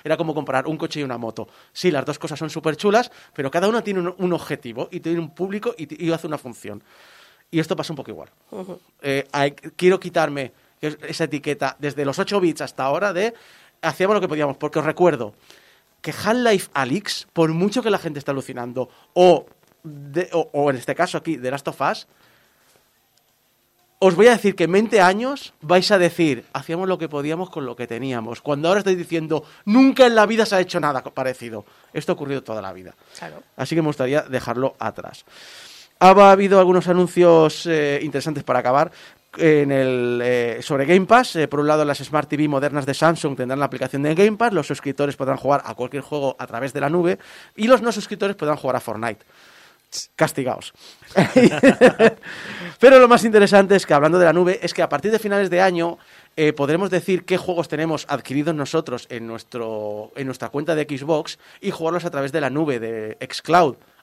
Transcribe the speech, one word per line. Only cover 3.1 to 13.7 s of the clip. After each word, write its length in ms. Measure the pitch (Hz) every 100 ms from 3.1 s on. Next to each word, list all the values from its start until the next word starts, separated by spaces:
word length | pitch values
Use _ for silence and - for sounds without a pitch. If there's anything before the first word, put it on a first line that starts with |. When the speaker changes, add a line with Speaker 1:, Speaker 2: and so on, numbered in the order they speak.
| - -
Speaker 1:
pero 180 | - 135
cada 160 | 170 196
una 160 | 233
tiene 160 | 202 190
un, 160 | 175 185
un 160 | 180
objetivo 540 | 165 - 151 120 113 170
y 80 | 175
tiene 200 | 160 170
un 160 | 165 -
público 400 | 190 208 233 226
y 100 | 147
ti-, 100 | -
y 120 | 170
hace 160 | 160 160
una 100 | 147
función. 440 | 127 113 98 104 _ _ _ - _ _ _
Y 100 | 165
esto 160 | 160 165
pasa 160 | 147
un 40 | 160
poco 140 | 120
igual. 180 | 87 65 _ _
Speaker 2:
Ujú. 280 | 208 185 175 _ _
Speaker 1:
Eh, 260 | 139 139 139
hay, 200 | 147 143
quiero 480 | 147 160 - 180 185
quitarme 540 | 185 170 156 143 127 _ _ _
es-, 180 | 151 147 151
esa 180 | 160 160
etiqueta 500 | 143 147 143 135 -
desde 260 | 143 135 139
los 120 | 139
ocho 220 | 190 202
bits 220 | 180 147
hasta 220 | 135 -
ahora 280 | 135 156 202
de 220 | 170 220 226 _ _ _